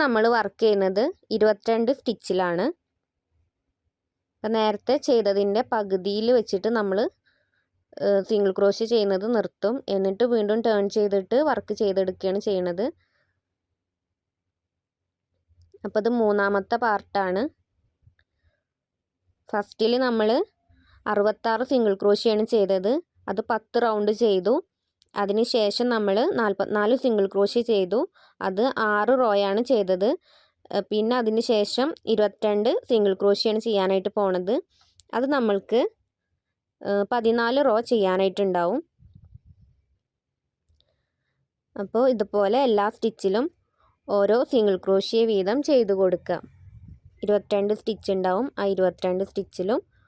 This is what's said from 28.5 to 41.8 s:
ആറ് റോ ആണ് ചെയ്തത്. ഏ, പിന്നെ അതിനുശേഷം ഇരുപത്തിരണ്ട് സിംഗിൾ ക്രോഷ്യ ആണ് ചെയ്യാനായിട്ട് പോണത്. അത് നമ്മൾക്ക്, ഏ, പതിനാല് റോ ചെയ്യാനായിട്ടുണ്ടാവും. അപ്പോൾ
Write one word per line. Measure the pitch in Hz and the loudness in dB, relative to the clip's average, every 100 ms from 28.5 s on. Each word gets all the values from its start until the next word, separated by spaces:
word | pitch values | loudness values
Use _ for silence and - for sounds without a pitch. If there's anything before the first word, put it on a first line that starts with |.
| 190 254 - | -2 -2 0
ആറ് | 214 208 208 262 | -2 0 2 2
റോ | 240 202 | 2 2
ആണ് | 196 202 | 0 0
ചെയ്തത്. | 247 247 185 185 208 349 _ _ _ _ - | 0 0 2 0 0 -2 _ _ _ _ -8
ഏ, | 175 | -6
പിന്നെ | 180 214 220 247 | -4 -2 0 0
അതിനുശേഷം | 226 220 233 220 208 - 277 - - | 0 -2 0 0 0 -2 -4 -4 -4
ഇരുപത്തിരണ്ട് | 220 208 - 214 208 214 403 - | 0 0 0 -2 0 0 -2 0
സിംഗിൾ | 233 202 | 0 0
ക്രോഷ്യ | 190 202 202 233 | 2 2 2 0
ആണ് | 214 | -2
ചെയ്യാനായിട്ട് | 226 202 190 190 196 | 0 0 0 0 -2
പോണത്. | 214 196 180 180 269 - _ _ _ - | -2 0 0 -2 -4 -4 _ _ _ -8
അത് | 220 262 | -4 -2
നമ്മൾക്ക്, | 285 226 196 - 226 370 _ _ _ _ _ _ _ _ - | 0 0 -2 0 0 0 _ _ _ _ _ _ _ _ -12
ഏ, | - 202 | -4 -2
പതിനാല് | 202 247 226 233 233 262 277 | 0 0 0 0 0 2 2
റോ | 220 | 2
ചെയ്യാനായിട്ടുണ്ടാവും. | 233 233 190 185 190 190 196 180 175 247 - _ - - - - _ - _ _ _ _ _ _ _ _ _ _ _ _ _ _ _ _ _ _ _ _ _ | 2 0 2 2 0 0 0 2 0 -2 -6 _ -20 -20 -20 -20 _ -20 _ _ _ _ _ _ _ _ _ _ _ _ _ _ _ _ _ _ _ _ _
അപ്പോൾ | - | -12